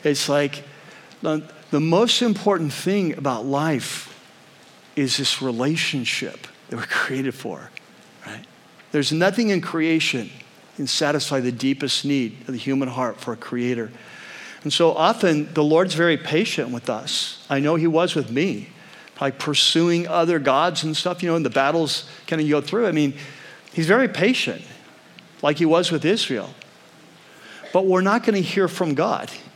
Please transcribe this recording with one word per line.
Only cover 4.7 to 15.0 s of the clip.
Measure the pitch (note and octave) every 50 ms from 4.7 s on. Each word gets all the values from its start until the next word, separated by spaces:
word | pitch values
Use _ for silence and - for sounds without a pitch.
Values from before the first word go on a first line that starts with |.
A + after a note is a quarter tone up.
| - - - - -
is | D3+ C#3 B2+ -
this | - C3+ C3+ - -
relationship | C3+ C3 A#2+ A2+ B2+ C#3+ E3 E3 - - - C3+ A#2 - - - B2+ F2+ - - - - - - - -
that | -
we're | A#2 A#2
created | - - - - - C3 C3+ C3+ C3 -
for, | - - A#2 F2 C#2 - - - - - - - - - - - - -
right? | - G#2 A#2+ - - - - - - - - - -
There's | - D3+ C#3 C3 D3+
nothing | D#3+ F3+ G3 F#3+ A#3+ A#3 G#3
in | G3 F3
creation | - - - E3 D#3 D#3+ D#3+ D#3+ D#3 - - B2 G#2+ - - - - - - - - - -
can | - C#3+
satisfy | C3 - - D#3 C#3+ D3+ D3 C#3 - D3 C3+
the | B2 B2
deepest | B2 A2+ C3 C3+ C#3 C3+ D3 C3 - - -
need | C#3+ C#3+ C3+ B2 A2 A2 -
of | -
the | - C3
human | A2+ - C#3 C3+ C3+ C3+ B2+
heart | A#2+ C3 B2+ A#2 G#2 -
for | - -
a | A2+
creator. | - - - B2+ B2 A#2+ B2 B2+ A#2 A2+ A2 B2 - - - - - - - - - - - - - -
And | D3+ -
so | - E3+ E3
often, | D#3+ D#3